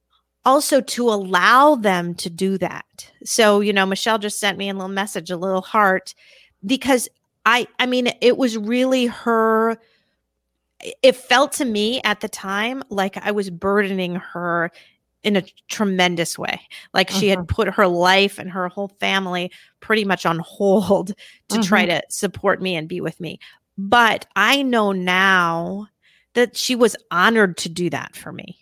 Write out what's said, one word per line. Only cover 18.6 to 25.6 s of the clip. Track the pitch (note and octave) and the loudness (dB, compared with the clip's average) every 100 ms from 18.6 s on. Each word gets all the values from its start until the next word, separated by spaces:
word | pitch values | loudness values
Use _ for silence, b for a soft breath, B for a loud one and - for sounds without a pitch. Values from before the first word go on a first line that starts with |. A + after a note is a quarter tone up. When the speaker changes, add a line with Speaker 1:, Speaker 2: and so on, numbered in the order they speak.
| F3+ | -6
Speaker 1:
whole | G3+ G3+ - | -6 -10 -6
family | G3 F#3+ F#3 F3+ F3+ b b b | -2 -2 -2 -6 -6 b b b
pretty | - A3 G3 | -2 -2 2
much | F#3+ F3 | 0 0
on | E3 | -2
hold | - - G3+ F#3+ F3+ F#3+ F#3 - B B - | -6 -2 2 2 4 0 0 -10 B B -6
to | G#3+ | -2
try | F#3+ G3+ F3 | 2 2 2
Speaker 2:
Mm-hmm. | D#3 | -2
Speaker 1:
to | - | -4
support | - G3+ - G3+ F3+ | -6 -6 -2 -2 0
me | F#3 E3+ | -2 -4
and | D#3+ | -6
be | F3+ | -6
with | D#3+ - | -8 -8
me. | E3 - B B _ - | -12 -12 B B _ -10
But | G3 A#3+ A3+ - - - | 2 4 4 2 -4 0
I | G#3+ C#4 | 2 2
know | C4+ A#3+ G#3 | 2 2 2
now | F#3+ F3+ F#3 F#3+ F#3 E3+ E3 | 0 0 2 4 4 2 -2